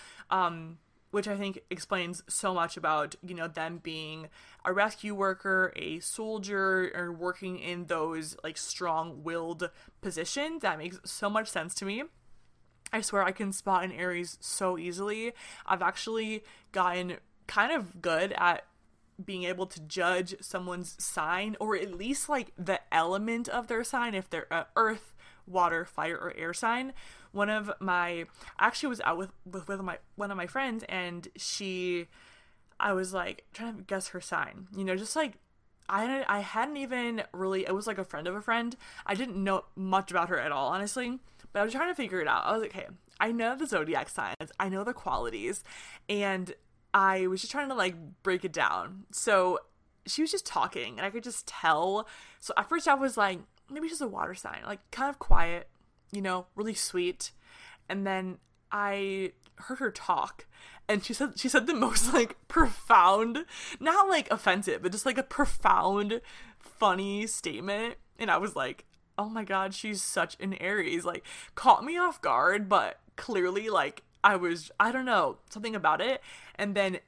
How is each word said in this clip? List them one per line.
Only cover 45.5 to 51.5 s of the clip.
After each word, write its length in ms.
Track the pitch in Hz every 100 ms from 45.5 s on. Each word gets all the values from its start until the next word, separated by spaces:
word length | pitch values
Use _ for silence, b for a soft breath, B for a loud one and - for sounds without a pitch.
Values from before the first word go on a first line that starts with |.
| 202 B B B B -
and 460 | 202 202 190 180 - _ _ _
I 320 | 202 190 190 185
was 160 | 185
just 80 | -
trying 180 | 277 277
to, 60 |
like, 220 | 254 185 170 156 -
break 240 | - 185 185
it 60 |
down. 520 | 156 107 90 92 190 -
So 460 | - - 196 180 180 - _ _ _ -
she 160 | -
was 80 | 311
just 160 | 392 -
talking, 500 | 170 - - 117 117
and 100 | 196
I 40 |
could 120 | 226
just 240 | 240 214
tell. 600 | -